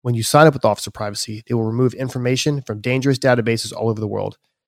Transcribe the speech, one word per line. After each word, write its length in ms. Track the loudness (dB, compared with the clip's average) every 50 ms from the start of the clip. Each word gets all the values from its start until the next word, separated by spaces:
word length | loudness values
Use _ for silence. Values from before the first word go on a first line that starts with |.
When 140 | _ -2 -2
you 80 | -2 -2
sign 240 | 4 6 8 8
up 80 | 8 6
with 100 | 4 2
Officer 260 | 2 0 0 -4 -12
Privacy, 520 | -10 -8 -8 -8 -6 -8 -8 -8 -10 -14 -8
they 80 | _ -2
will 100 | -2 0
remove 280 | -2 0 0 0 0 0
information 680 | -2 -8 -6 -6 -4 -2 -2 -2 0 0 -2 -2 -4 -6
from 180 | -8 -10 -8
dangerous 380 | -4 -2 -2 0 2 0 0 2
databases 560 | 2 2 2 2 2 0 -2 -2 -4 -8 -8
all 160 | -4 -2 -2
over 100 | -2 -2
the 60 | -4
world 320 | -4 -4 -4 -4 -6 -8 _ _ _ _ _ _